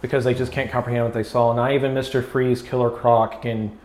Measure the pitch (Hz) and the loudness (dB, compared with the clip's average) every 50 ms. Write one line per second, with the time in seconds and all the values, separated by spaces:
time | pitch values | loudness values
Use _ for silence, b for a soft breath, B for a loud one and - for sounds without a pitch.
0 | - 123 - 139 120 127 123 127 131 123 - 139 135 - - 123 120 120 120 120 | -6 -2 -2 0 2 2 0 0 -2 -4 -4 -6 -6 -4 -4 -4 -4 -2 -2 -2
1 | 117 117 - 117 107 - - 123 120 117 117 120 120 131 139 139 131 135 131 131 | -2 -2 -2 -4 -6 -2 0 2 2 2 2 2 0 2 2 2 0 0 0 0
2 | 131 131 - 131 123 - - 135 127 127 123 123 - - - 127 123 117 117 - | -2 0 -2 -2 -2 0 0 0 2 2 2 0 -2 -4 -2 0 2 0 0 2
3 | - 120 117 113 110 110 - - - 120 113 110 107 104 104 - - | 4 4 6 6 4 2 -2 -8 -6 -6 -4 -4 -4 -6 -8 -10 -20